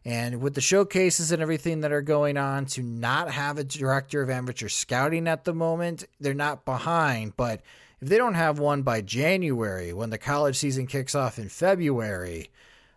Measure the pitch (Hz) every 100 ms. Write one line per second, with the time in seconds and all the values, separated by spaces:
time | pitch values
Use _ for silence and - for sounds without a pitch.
0 | 117 117 120 120 139 139 - 196 196 185
1 | 185 175 160 165 156 156 165 156 151 147
2 | 143 147 147 143 139 139 135 131 120 117
3 | 117 147 170 127 143 147 135 151 135 135
4 | 135 143 131 127 127 - 107 - - 123
5 | 143 165 165 160 180 165 165 165 170 165
6 | - - 143 139 147 143 - 127 165 170
7 | 151 113 107 - 120 107 - - - _
8 | 135 214 247 170 156 147 147 143 135 113
9 | 98 117 156 190 165 120 107 92 87 90
10 | 113 110 143 147 143 131 143 131 123 139
11 | 127 143 127 - 101 - 180 185 151 123
12 | 107 92 90 82 - _ - - _